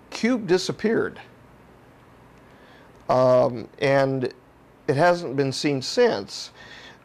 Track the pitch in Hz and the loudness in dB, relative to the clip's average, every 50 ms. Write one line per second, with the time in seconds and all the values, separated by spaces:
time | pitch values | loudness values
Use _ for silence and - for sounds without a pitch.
0 | - - - - - 226 262 233 233 160 180 185 - - 131 - - 214 226 - | -16 -16 -8 -4 -2 -2 -2 -2 0 0 0 0 0 -4 -6 -4 -4 -2 -2 -2
1 | - 87 - - - - - - - - - - - - - - - - - - | -2 -4 -8 -12 -20 -20 -20 -20 -20 -20 -20 -20 -20 -20 -20 -20 -20 -20 -20 -20
2 | - - - - - - - - - - - - - - - - - - - - | -20 -20 -20 -20 -20 -20 -20 -20 -20 -20 -20 -20 -20 -20 -20 -20 -20 -20 -20 -16
3 | - - - 127 127 127 127 127 127 127 123 113 - - - - - 135 139 139 | -4 0 2 4 4 6 6 4 4 2 0 -6 -10 -14 -8 -4 0 2 2 2
4 | 135 135 135 131 123 - - - - _ _ _ _ _ _ _ _ - 135 139 | 2 2 0 -2 -4 -4 -6 -10 -18 _ _ _ _ _ _ _ _ -4 0 2
5 | 170 175 175 175 175 131 131 139 139 135 127 - - 151 143 131 127 - - 247 | 4 2 2 2 -2 -6 -4 -2 -2 -2 -4 -2 -2 -2 -2 -2 -4 -4 0 2
6 | 240 226 - 101 101 - - - - - - - - - - - - - - - | 2 2 2 0 -6 -10 -12 -14 -16 -16 -18 -20 -20 -20 -20 -20 -20 -20 -20 -20
7 | _ | _